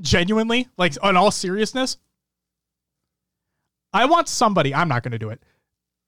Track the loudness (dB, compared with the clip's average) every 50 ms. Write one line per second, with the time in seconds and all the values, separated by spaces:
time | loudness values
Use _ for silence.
0 | -4 0 0 2 2 2 0 0 0 0 0 -2 -2 -4 _ -2 -2 -2 -2 -2
1 | 0 2 4 4 4 4 2 0 -4 -6 -4 -2 -2 -2 -2 -2 -4 -4 -4 -8
2 | _ _ _ _ _ _ _ _ _ _ _ _ _ _ _ _ _ _ _ _
3 | _ _ _ _ _ _ _ _ _ _ _ _ _ _ _ _ _ _ 0 0
4 | 2 4 4 2 2 0 -2 0 0 2 2 2 0 0 0 0 0 0 0 -2
5 | -4 -6 -8 -8 -8 -10 -12 -14 _ _ _ _ _ _ _ _ _ _ _ _
6 | _